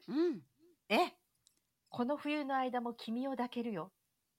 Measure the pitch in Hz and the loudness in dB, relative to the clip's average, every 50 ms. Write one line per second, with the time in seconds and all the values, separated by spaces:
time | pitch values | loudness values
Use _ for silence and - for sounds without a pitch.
0 | - - 220 294 339 359 269 175 - _ _ _ - - _ _ _ - 202 262 | -6 -2 0 2 2 2 0 -2 -8 _ _ _ -20 -20 _ _ _ 4 4 4
1 | 349 - - _ _ _ _ _ _ _ _ _ _ _ _ _ _ _ - - | 4 4 0 _ _ _ _ _ _ _ _ _ _ _ _ _ _ _ -4 -2
2 | 240 247 294 294 - 294 302 302 294 269 277 262 254 254 240 247 233 240 233 - | 0 0 0 0 0 0 0 0 0 0 0 0 0 0 -2 -2 -2 -4 -6 -6
3 | - 220 226 247 262 277 262 247 247 247 - 240 233 240 208 165 160 196 - _ | -6 -4 -2 -2 -2 -2 -2 -2 -2 -2 -2 -4 -4 -2 -4 -4 -6 -8 -12 _
4 | _ _ _ _ _ _ _ | _ _ _ _ _ _ _